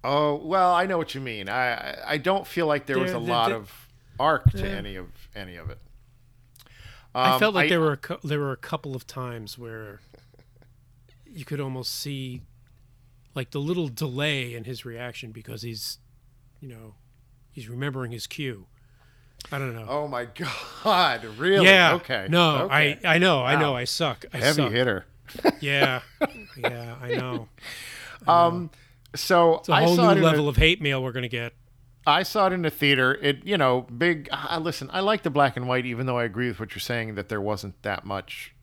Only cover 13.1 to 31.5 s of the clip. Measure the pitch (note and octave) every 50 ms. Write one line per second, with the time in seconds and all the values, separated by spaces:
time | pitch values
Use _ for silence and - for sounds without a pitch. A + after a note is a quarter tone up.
13.1 | _ _ _ _ _ C#3+ B2+ _ - C#3+ C#3+ D#3 F3+ F3+ E3 C#3 A#2 - D#3 C#3
14.1 | B2 C3+ D3 D3+ D3 C3+ B2+ A#2+ A#2+ A#2 A2 B2+ B2+ A2+ - B2 A2+ A#2 B2 B2
15.1 | A#2 - - A2 A2 A2+ A2 A#2 A#2 A2 A2+ A#2+ A2+ G#2+ - - - _ _ _
16.1 | _ _ _ _ _ _ _ _ _ _ D3 C3 A#2+ A2 A2+ A2 G2+ _ _ _
17.1 | _ _ _ _ - _ _ _ - C#3+ A2+ A2 A#2+ B2 C#3 C#3+ C3 C3+ B2+ A#2
18.1 | A#2 A2+ - - - - D3 C3 A#2 G2 F2+ _ _ _ _ _ _ _ _ _
19.1 | _ _ _ _ _ - - - D3+ C#3 C3+ B2+ A#2 A2+ A2 A2 C3+ D3 D3 D3
20.1 | C3+ A#2+ A#2+ A#2 - - F3 C3 B2 - - - - - - A3 G3+ F3+ F3+ D3+
21.1 | B2 A2+ A2+ A2 G#2+ A2+ D3 F3+ G3 G3 F#3 F#3+ G3 F#3 F3 D#3+ D#3 F3+ - -
22.1 | C3 G#2+ F#2+ - D#3+ F3 F3 D#3+ D3 C3+ E3+ G3 C3+ D3 D3+ C#3+ C#3+ - - F3+
23.1 | D#3+ E3+ F3+ F#3+ E3 C3+ B2 B2+ C#3+ D3 D#3 D3 C3+ B2 B2 A#2+ - - E3 C#3+
24.1 | A#2 - - - - - A2 C#3 D3+ D3+ C#3+ A#2 G#2+ A#2+ B2+ B2 G2+ F2+ - _
25.1 | - - _ - - - - - - - D#3 C#3+ C#3+ C#3 C#3 C3+ B2+ B2+ - -
26.1 | - _ D#4 - - A#3 G#3 - - - - - B2 A#2+ A#2 A#2 A#2 - B2+ A#2+
27.1 | - - B2+ B2+ B2 - A2+ - _ - - - - - - - - - - -
28.1 | - - - - E3+ E3+ E3+ E3+ E3+ F3 F3 D#3+ - - - _ - _ _ -
29.1 | - - - - F#3+ F3 E3+ E3 E3 - - - D#3+ - D#3+ E3+ F3+ E3+ E3+ E3+
30.1 | - D#3+ D#3+ D#3+ D#3 D3+ D3 D3 C3 - D#3+ D#3+ F3+ - D3+ C#3+ C3+ C3 C3 C3
31.1 | A#2 C3 B2 A#2+ B2 A#2+ A#2 A#2